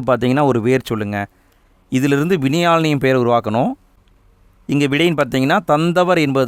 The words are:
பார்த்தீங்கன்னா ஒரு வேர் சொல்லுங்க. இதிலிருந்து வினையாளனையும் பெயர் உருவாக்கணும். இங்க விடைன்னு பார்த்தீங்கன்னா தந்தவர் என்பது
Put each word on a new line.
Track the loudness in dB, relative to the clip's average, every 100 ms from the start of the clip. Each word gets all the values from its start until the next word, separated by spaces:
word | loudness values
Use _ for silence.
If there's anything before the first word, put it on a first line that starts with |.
| 0
பார்த்தீங்கன்னா | 0 2 2 2
ஒரு | 2
வேர் | 2 0 -2
சொல்லுங்க. | -6 -4 -6 -8 _ _ _ _ _ -6
இதிலிருந்து | -4 0 0 0 -2 0
வினையாளனையும் | 0 2 2 2 0
பெயர் | 0 2
உருவாக்கணும். | 2 0 0 -2 -2 -4 _ _ _ _ _ _ _ _ -4
இங்க | -2 0
விடைன்னு | 2 0 0
பார்த்தீங்கன்னா | -2 -2 0 0 0
தந்தவர் | 0 0 0 2 2 0
என்பது | 0